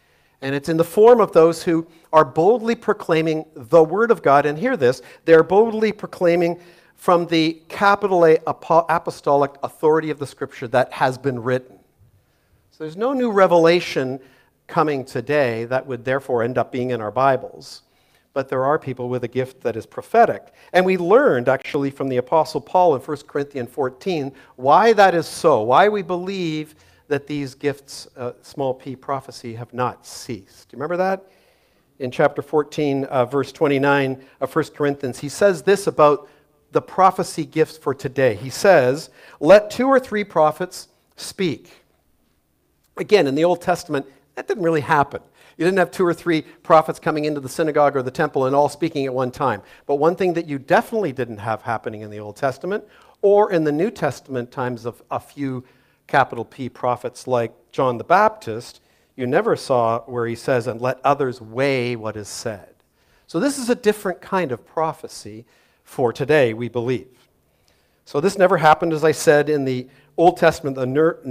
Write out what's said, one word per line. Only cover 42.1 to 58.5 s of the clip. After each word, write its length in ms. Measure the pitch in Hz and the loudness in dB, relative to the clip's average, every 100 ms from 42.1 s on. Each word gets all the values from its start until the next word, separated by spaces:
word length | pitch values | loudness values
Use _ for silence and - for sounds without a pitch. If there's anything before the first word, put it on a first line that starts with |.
| _ _ _ _ _ _ _ _ - | _ _ _ _ _ _ _ _ -12
Again, 280 | 185 208 139 | 0 2 2
in 80 | |
the 100 | 139 | 2
Old 180 | 170 175 | 0 0
Testament, 440 | - 175 - 143 - _ _ | -2 -4 -4 -8 -8 _ _
that 120 | - - | -12 -8
didn't 160 | 359 | -4
really 200 | 165 160 | 0 -2
happen. 400 | 131 151 139 - _ _ _ - | 0 0 0 -4 _ _ _ -4
You 80 | |
didn't 140 | 165 190 | -2 0
have 120 | 175 | -2
two 160 | - 175 | 0 -2
or 80 | |
three 280 | 165 170 160 | -2 -2 -4
prophets 580 | - _ - 160 156 151 | -4 _ 4 4 4 -4
coming 240 | 165 156 | -4 -2
into 160 | 151 147 | -2 -4
the 80 | 131 | -8
synagogue 480 | - 156 147 143 135 | -4 -2 2 2 0
or 60 | |
the 100 | 127 | -4
temple 340 | - 151 139 131 | -4 -4 -2 0
and 80 | |
all 140 | 139 143 | 0 0
speaking 380 | - 160 151 135 | -2 -6 -4 -6
at 80 | |
one 180 | 127 127 | -4 -6
time. 300 | - 135 104 - - - | -4 -4 -4 -8 -14 -4
But 100 | 143 | 0
one 180 | 160 | 0
thing 200 | 180 185 | 0 -2
that 120 | 170 170 | -4 -6
you 120 | 139 | -8
definitely 540 | 120 190 - 226 180 | 0 0 0 -4 -6
didn't 260 | 127 117 107 | -6 -8 -8
have 240 | 107 107 | -8 -8
happening 400 | - 110 120 107 | -6 -8 -8 -12
in 80 | 107 | -14
the 100 | 104 | -14
Old 160 | 104 104 | -16 -6
Testament 480 | 139 131 175 208 - _ _ _ | -6 -6 -8 -8 -10 _ _ _
or 280 | 202 202 214 | 2 4 4
in 140 | 175 | 0
the 80 | 156 | 0
New 180 | 147 214 | -2 -4
Testament 600 | - 151 - - 131 120 | -4 -6 -6 -10 -10 -8
times 320 | - 123 117 | -6 -6 -6
of 180 | 113 - - | -10 -14 -10
a 80 | 131 | -12
few 460 | - 143 139 127 - _ _ _ _ | -10 -10 -8 -8 -14 _ _ _ _
capital 380 | 143 127 120 | 2 2 -2
P 240 | 110 - 123 | -12 -12 -12
prophets 580 | - 123 120 123 - - | -6 -4 -4 -6 -12 -4
like 260 | 123 117 - _ | -2 -2 -8 _
John 280 | - 131 117 | -2 -2 -2
the 60 | |
Baptist, 760 | - 180 214 220 - | 2 4 2 0 -12